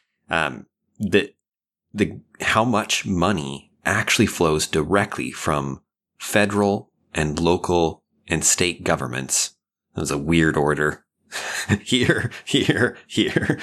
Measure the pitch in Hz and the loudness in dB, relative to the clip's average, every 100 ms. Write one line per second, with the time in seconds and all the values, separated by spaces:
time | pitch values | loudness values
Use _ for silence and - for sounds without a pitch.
0 | _ _ - 82 76 64 - _ _ - | _ _ -4 -2 -2 -4 -14 _ _ -8
1 | 104 98 - _ _ _ _ _ _ 101 | 0 2 0 _ _ _ _ _ _ -2
2 | 95 - - - - 113 120 107 107 - | -2 -2 -18 -8 -2 0 2 0 0 -2
3 | - 90 87 95 69 69 - _ - 101 | -2 0 0 0 -4 -10 -14 _ -2 -2
4 | 113 - 104 - 82 78 - 82 73 98 | 0 2 2 2 2 2 0 -2 0 0
5 | 101 - 64 - - 73 69 65 - _ | 0 -4 -8 -6 -2 -2 -4 -8 -14 _
6 | _ _ - 107 101 104 101 101 - _ | _ _ -2 0 2 2 2 0 -4 _
7 | _ - 78 76 82 90 - 87 80 - | _ -2 -2 0 2 2 2 2 2 -2
8 | _ _ - 82 - - 90 87 85 78 | _ _ -4 -2 0 2 0 0 -2 -2
9 | 65 62 65 - - - _ _ _ - | -2 -8 -4 -2 -4 -8 _ _ _ -8
10 | 80 73 73 85 80 76 73 71 76 - | -4 -4 2 4 4 4 2 2 0 -2
11 | _ _ _ - - - - 101 - 123 | _ _ _ -10 -8 -6 -2 -2 0 0
12 | 123 127 117 - - 139 - - 120 - | 2 0 -2 -8 -2 0 2 2 0 -2
13 | - - 92 - 107 - | -4 0 0 0 -2 -2